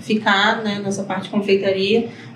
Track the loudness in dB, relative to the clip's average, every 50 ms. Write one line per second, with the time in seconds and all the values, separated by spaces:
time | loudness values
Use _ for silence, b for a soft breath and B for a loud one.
0 | -2 -2 -2 2 2 2 4 4 4 2 2 0 -2 -4 -4 -4 -4 -4 -4 -4
1 | -4 -4 -6 -6 -6 -2 -2 -2 2 4 2 4 4 2 0 2 2 2 2 2
2 | B B B B B B B